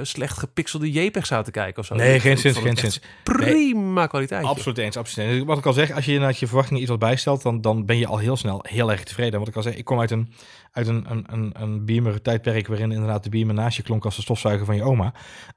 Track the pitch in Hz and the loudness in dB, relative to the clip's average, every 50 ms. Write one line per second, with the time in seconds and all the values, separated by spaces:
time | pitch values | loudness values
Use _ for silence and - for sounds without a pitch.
0 | 120 - - - 127 143 - - - - - - 156 - - 156 151 156 139 156 | -6 -6 -6 -6 -6 -6 -6 -6 -8 -6 -4 -4 -4 -4 -4 -4 -2 0 0 2
1 | 180 214 - 196 - - 127 113 107 - - 104 101 95 - - 104 - 107 113 | 0 0 0 -2 -2 0 -2 -2 -2 -2 -4 -4 -4 -4 -6 -8 -6 -2 0 4
2 | 117 127 135 127 104 135 135 123 127 139 117 117 113 120 117 113 120 107 - - | 6 6 6 6 6 6 4 6 4 4 2 2 2 2 2 2 0 0 -2 -4
3 | - - - - - - - - - 294 311 311 294 269 240 214 196 190 185 180 | -8 -14 -20 -8 -2 0 0 2 4 4 4 4 4 4 2 0 0 0 2 2
4 | 175 151 - 143 135 135 196 190 156 131 143 135 - 139 117 120 110 104 - 123 | 2 2 0 -2 -2 -2 -4 -2 -2 -2 -2 -2 -2 -4 -2 -2 -2 -4 -4 -6
5 | 117 - - 113 104 113 120 127 135 156 156 143 135 151 123 139 151 143 156 147 | -8 -8 -6 -4 0 0 0 0 2 0 0 0 2 2 4 4 2 2 0 -2
6 | 131 147 143 143 139 135 127 - 131 110 117 135 135 - 143 123 131 123 120 110 | 0 2 2 2 2 2 0 0 -2 0 2 2 2 2 0 -2 0 0 0 2
7 | 113 113 131 127 - 147 139 135 - 123 117 113 110 113 110 110 104 101 120 117 | 2 2 2 2 2 0 0 0 0 0 0 0 2 2 2 2 2 2 2 2
8 | 117 - 107 107 104 120 131 120 - 107 95 101 - - 104 117 117 110 104 92 | 2 0 0 0 0 0 0 0 -2 -2 -4 -4 -6 -4 -2 0 2 2 0 -2
9 | - - - - 120 117 104 101 107 110 - 110 107 120 110 - 117 - 131 120 | -4 -8 -6 -4 -2 -2 -2 -2 -4 -4 -4 -4 -4 -4 -6 -6 -4 -2 0 0
10 | 117 110 117 113 117 117 - - - - - - - _ - 123 120 110 117 113 | 0 0 0 0 -2 -2 -6 -16 -20 -20 -20 -20 -20 _ -4 -2 -2 0 0 -2
11 | - - 117 110 - - 110 110 110 107 - - 110 107 107 107 107 107 113 117 | -2 -4 -6 -6 -6 -6 -6 -4 -4 -4 -6 -6 -6 -4 -4 -2 0 2 2 2
12 | 117 113 104 104 - 123 117 113 - 117 110 110 101 - 110 104 110 110 110 110 | 2 2 0 0 0 0 0 0 0 0 0 0 0 -2 -2 -2 -2 -2 -2 -2
13 | 110 110 107 104 - 104 104 110 113 110 107 107 113 120 107 - - - 113 110 | 0 0 -2 -2 -2 -2 0 0 0 2 0 0 0 0 -2 -4 -2 -2 -2 -2
14 | - 107 - - 104 - 117 - - 110 104 101 101 101 107 104 110 135 131 113 | -2 -2 -4 -4 -2 -2 -2 0 0 0 0 0 0 0 0 0 2 2 2 2
15 | 92 117 - - - - - - - - - | 2 0 -4 -8 -14 -20 -20 -20 -20 -20 -14